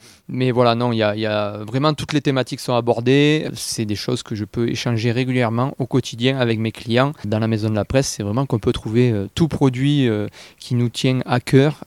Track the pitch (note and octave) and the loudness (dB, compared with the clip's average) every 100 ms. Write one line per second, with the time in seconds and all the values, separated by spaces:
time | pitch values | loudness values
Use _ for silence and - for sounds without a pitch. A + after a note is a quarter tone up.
0 | - - - C3 B2+ A#2+ B2 A#2 B2 A2+ | -6 -20 -10 -2 0 4 4 4 0 2
1 | G#2+ G#2+ G#2+ G#2 G#2 G#2 G#2+ B2+ D#3 D3 | 0 0 -2 -2 -4 -6 -6 0 0 0
2 | - D3+ D3 C3+ B2+ B2 - A#2+ A#2 A2+ | -2 -2 0 0 -2 -6 -2 0 0 0
3 | A#2+ C#3 D3 D#3 - - - - A2 G2+ | 2 4 4 2 -2 -8 -8 -6 -4 -4
4 | - B2 - G#2+ G2+ B2 A#2 - B2 A#2 | -4 -6 -6 -8 -6 -4 -4 -2 -2 -2
5 | A#2+ A#2 B2+ B2+ A#2 A#2 C3+ - B2+ C3+ | 0 0 0 0 0 0 -2 -4 -2 -2
6 | - A2+ B2 C3+ A#2+ A2 A2 - A2+ A#2 | -2 -2 -2 0 0 0 -2 -6 -2 2
7 | C#3 D#3 G#2 G#2+ A2+ A2 A2 G#2+ G2 C3 | 0 -2 -4 0 0 0 0 0 0 0
8 | C#3 - G2+ A2 C#3 A#2 B2 A#2 A#2 A2+ | 0 -4 -4 -4 -2 0 0 -2 0 2
9 | B2 G#2+ F#2+ - D#3+ - C3+ B2+ C#3 D3 | 4 2 -2 0 0 2 0 2 2 2
10 | B2+ G#2+ G#2 - - _ - A#2+ A#2+ - | 2 0 -4 -10 -20 _ -4 0 0 0
11 | C3+ B2+ - B2 - C3 C#3+ - | 0 0 0 -2 4 6 6 0